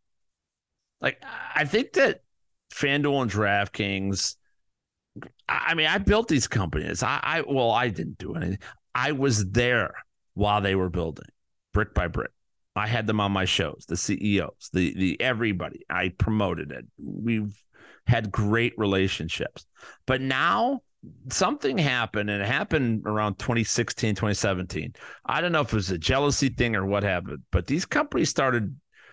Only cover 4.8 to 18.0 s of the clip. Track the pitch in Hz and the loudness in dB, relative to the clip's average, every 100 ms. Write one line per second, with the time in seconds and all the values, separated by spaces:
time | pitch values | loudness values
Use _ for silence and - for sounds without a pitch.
4.8 | _ _ _ - - - - - - 165 | _ _ _ -18 -18 -10 -4 -2 -2 0
5.8 | 156 190 196 208 233 143 - 107 87 78 | 0 2 4 2 4 0 2 -2 -2 -2
6.8 | 82 85 113 139 - 160 - 135 117 110 | -4 -2 -2 -2 -2 -2 0 2 2 2
7.8 | 123 87 - - - 82 85 98 - - | 0 -2 -8 -10 -8 -6 -4 -6 -10 -20
8.8 | _ 127 135 139 135 107 95 110 123 120 | _ -2 0 0 2 2 2 2 4 2
9.8 | 90 - - _ _ - 104 104 98 95 | 0 -4 -18 _ _ -2 2 4 4 2
10.8 | 92 87 82 - - _ _ _ _ 101 | 2 0 -4 -6 -16 _ _ _ _ -2
11.8 | 107 - 87 - - - _ _ _ - | 0 0 -2 -2 -6 -10 _ _ _ -4
12.8 | 107 117 107 107 101 98 92 - 78 76 | 0 0 2 2 2 2 2 0 -2 -6
13.8 | - 87 - 104 104 98 78 - - 92 | -6 -4 -2 0 2 0 0 -8 -4 0
14.8 | 87 - 92 - 131 113 113 92 - - | 0 0 -2 0 -2 0 -2 -2 -6 -10
15.8 | - 90 92 - - 107 98 82 71 64 | -6 -4 -4 -2 0 2 0 -2 -6 -12
16.8 | 57 - - - 113 113 104 - _ _ | -16 -14 -12 -6 -2 -2 -2 -10 _ _
17.8 | - - | -20 -4